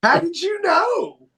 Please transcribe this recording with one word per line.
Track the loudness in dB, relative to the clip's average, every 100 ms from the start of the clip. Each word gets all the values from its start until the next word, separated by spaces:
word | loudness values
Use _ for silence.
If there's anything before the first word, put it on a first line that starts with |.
How | 4 2
did | 0 -4
you | -6 -4
know? | 0 0 0 -2 -4 -10 _